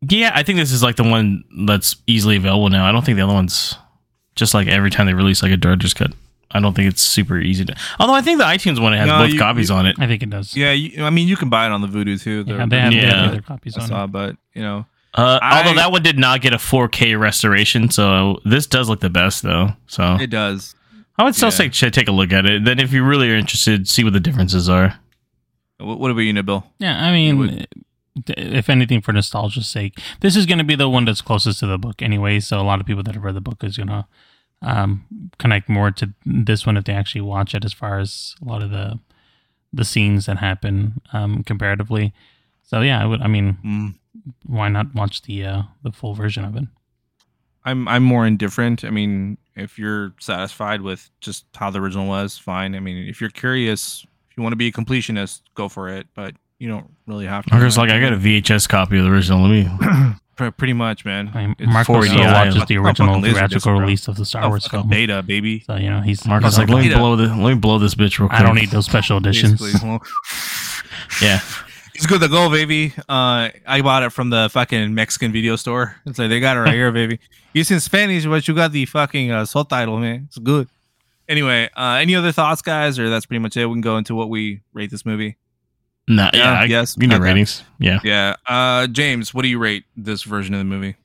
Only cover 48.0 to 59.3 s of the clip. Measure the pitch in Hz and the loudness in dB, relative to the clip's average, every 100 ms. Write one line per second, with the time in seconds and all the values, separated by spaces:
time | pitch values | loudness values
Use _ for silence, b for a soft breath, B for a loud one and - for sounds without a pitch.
48 | 127 120 113 104 104 - 120 117 107 107 | 4 4 2 0 -2 -2 -2 -2 -4 -4
49 | 104 98 98 104 _ - 98 - 107 104 | -4 -4 -6 -10 _ -16 -16 -10 -8 -6
50 | 98 - - 90 95 - 104 104 95 90 | -8 -12 -10 -8 -8 -8 -8 -6 -8 -12
51 | _ _ - - - - 101 95 95 98 | _ _ -16 -16 -18 -10 -6 -4 -6 -4
52 | 98 98 101 - - 92 95 95 95 90 | -4 -6 -6 -10 -10 -8 -6 -8 -10 -10
53 | 92 98 113 - 127 131 113 104 - - | -12 -10 -12 -6 -4 -2 -2 -4 -8 -14
54 | - _ _ - 113 117 117 117 110 131 | -20 _ _ -10 -6 -4 -4 -4 -4 -4
55 | 117 107 98 - _ - 101 98 92 95 | -4 -6 -8 -12 _ -12 -10 -10 -12 -12
56 | - - 98 - _ _ 120 107 - _ | -16 -16 -16 -18 _ _ -10 -10 -14 _
57 | - 104 95 101 - 113 123 113 117 110 | -14 -10 -8 -8 2 4 4 4 2 2
58 | 131 104 104 104 101 104 - 101 95 98 | 2 2 2 2 2 0 2 0 2 2
59 | 92 95 87 | 4 4 4